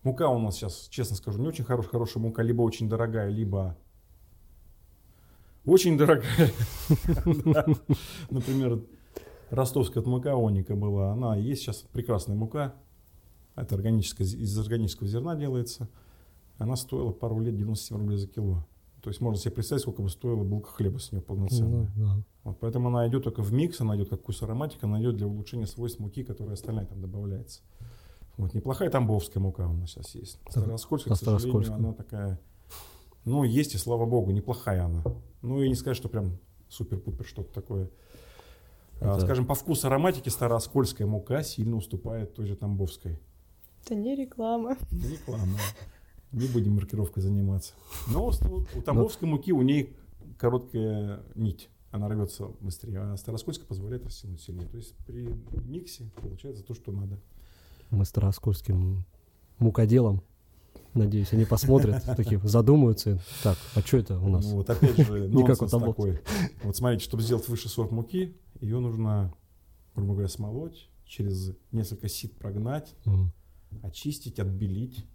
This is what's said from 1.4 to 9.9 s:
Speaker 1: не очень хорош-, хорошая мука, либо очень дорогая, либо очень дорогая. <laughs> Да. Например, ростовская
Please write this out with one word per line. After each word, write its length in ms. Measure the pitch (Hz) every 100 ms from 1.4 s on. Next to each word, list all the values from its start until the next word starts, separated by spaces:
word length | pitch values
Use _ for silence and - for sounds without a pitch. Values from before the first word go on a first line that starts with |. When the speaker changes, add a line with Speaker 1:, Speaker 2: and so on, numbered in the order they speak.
Speaker 1:
не 60 | 143
очень 160 | 156 120
хорош-, 220 | 123 98
хорошая 320 | 120 113 113
мука, 180 | 113 113
либо 180 | 113 117
очень 240 | 117 110 113
дорогая, 400 | 113 117 110 101
либо 480 | 104 110 98 92 85 - _ _ - - - - - - - - - - - - - - - -
очень 320 | 185 180 151
дорогая. 540 | 151 147 113 - 151 - 110 - -
<laughs> 560 | 151 - 165 175 151 160
Да. 200 | 156 156 147 - 143 - - 156
Например, 540 | 127 123 135 127 117 - - - - - - -
ростовская 540 | 120 127 139 123